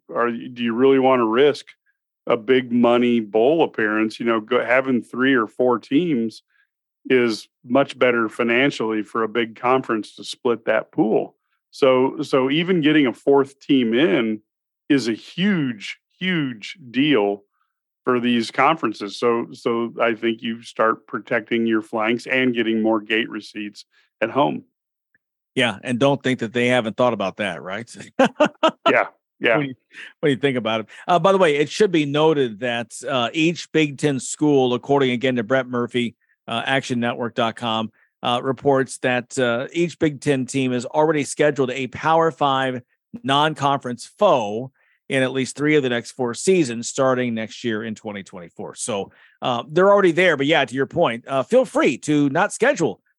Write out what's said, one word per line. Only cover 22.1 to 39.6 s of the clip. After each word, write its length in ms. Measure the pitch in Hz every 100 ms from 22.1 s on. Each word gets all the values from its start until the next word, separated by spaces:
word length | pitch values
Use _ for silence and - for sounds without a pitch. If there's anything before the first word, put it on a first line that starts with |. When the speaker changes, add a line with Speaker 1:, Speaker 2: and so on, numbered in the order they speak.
| 120 -
Speaker 1:
and 300 | 131 127 117
getting 260 | 113 113
more 180 | 110 110
gate 280 | 104 113 120
receipts 560 | 113 - 110 104 - - _ _ _
at 120 | 110
home. 320 | 120 151 123 - _ _ _ _ _ _ _ _ 131
Speaker 2:
Yeah, 220 | 120 98
and 160 | 127 120
don't 240 | 139 139
think 160 | 131 123
that 140 | 110
they 140 | 120 123
haven't 280 | 123 110 104
thought 180 | 123
about 240 | 107 95 -
that, 240 | 101 80
right? 320 | 82 101 117 - - -
<laughs> 20 | 269 - 285 - 320 - 330
Speaker 1:
Yeah, 180 | 117 98 - _ _
yeah. 180 | 120 113
Speaker 2:
When 100 | 139
you, 80 | 127 _ - - -
when 80 | 156
you 60 | 131
think 200 | 139 123
about 240 | 110 113
it. 60 | 107 - -
Uh, 120 | 175
by 120 | 185
the 60 | 196
way, 200 | 175 143
it 120 | 147
should 220 | - 208
be 140 | 170 143
noted 560 | 147 160 147 123 101
that, 320 | 123 120 113 - 123
uh, 220 | 131 117
each 380 | 160 160 165 -
Big 260 | 156 151 131
Ten 220 | 147 135
school, 540 | - - 151 139 127
according 380 | 123 - 139 131
again 240 | 123 131 123
to 80 |
Brett 240 | 107 131 123
Murphy, 480 | 123 120 123 117 - _ _ -
uh, 160 | 117 -
action 340 | 135 - 120
network 360 | 120 120 120 127
dot 200 | 113 -
com, 360 | 120 113 110 - _ _
uh, 160 | 123 123
reports 580 | 131 123 143 135 131 -
that, 380 | 135 123 - -
uh, 300 | 123 117